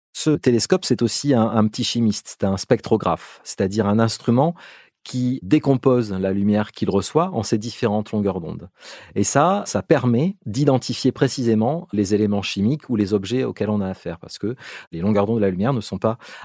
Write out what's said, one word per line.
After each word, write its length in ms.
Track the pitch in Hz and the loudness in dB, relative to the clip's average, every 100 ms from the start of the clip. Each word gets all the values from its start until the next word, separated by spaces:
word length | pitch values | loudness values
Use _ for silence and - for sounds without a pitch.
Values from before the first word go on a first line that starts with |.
| _ | _
Ce 200 | - - | -2 0
télescope, 540 | 147 - 120 - 185 - | 2 4 2 2 0 2
c'est 180 | 120 | 0
aussi 320 | 120 - 143 127 | 0 0 2 2
un, 120 | 110 | 4
un 200 | 110 107 | 4 2
petit 160 | 107 | 0
chimiste, 520 | 120 123 117 104 - - | -4 0 0 0 -6 -4
c'est 80 | 98 | -2
un 100 | 95 | -2
spectrographe, 840 | - 120 - 110 - 80 - - | 2 0 2 0 0 -4 -6 -18
c'est-à-dire 420 | - - 98 104 101 | -14 -4 -2 0 2
un 140 | 107 | 2
instrument 560 | 113 - - 117 156 170 - - _ _ - | 2 0 0 2 2 -2 -12 -20 _ _ -10
qui 340 | 127 123 131 | -4 -2 -4
décompose 680 | 90 151 143 135 135 123 110 | 0 2 4 2 4 2 2
la 220 | 95 95 | -2 0
lumière 380 | 95 101 104 104 | 0 2 2 0
qu'il 180 | - 92 | -2 0
reçoit 420 | 135 - 151 180 | 0 0 0 0
en 80 | 165 | -2
ses 160 | 107 113 | -2 -2
différentes 540 | 113 - 120 107 104 | -4 -4 -2 -2 -2
longueurs 300 | 110 98 92 | -2 -2 -2
d'onde. 280 | 80 82 90 _ - - - - | -6 -10 -14 _ -20 -20 -8 -2
Et 80 | |
ça, 400 | 104 135 160 196 202 | 0 2 2 0 -2
ça 160 | 202 | -6
permet 540 | - 151 123 117 165 202 - | 2 2 4 2 0 -4 -6
d'identifier 680 | 107 143 131 - 151 131 | 0 2 2 0 -2 -2
précisément 720 | - 135 - 120 110 110 160 170 | 0 0 0 0 2 2 -2 -4
les 200 | 104 98 | -2 0
éléments 280 | 104 107 101 | 2 2 0
chimiques 480 | 95 - 101 147 - | -2 -2 0 -2 -2
ou 80 | 117 | -2
les 160 | 101 | 0
objets 320 | 104 98 123 123 | 0 -2 -4 -4
auxquels 240 | 104 - | -4 -2
on 100 | 107 | -2
a 80 | 190 | -4
affaire, 320 | 190 - - | -6 -10 -12
parce 180 | - - | -14 -8
que 180 | 101 127 - - - | -8 -8 -12 -18 -14
les 80 | 82 | -4
longueurs 260 | 92 104 101 | 0 2 2
d'onde 120 | 113 | 2
de 40 | |
la 80 | 101 | 0
lumière 220 | 90 107 | 0 0
ne 80 | 135 | -2
sont 180 | - 95 | -4 -4
pas 200 | 113 117 - - | -2 -4 -10 -20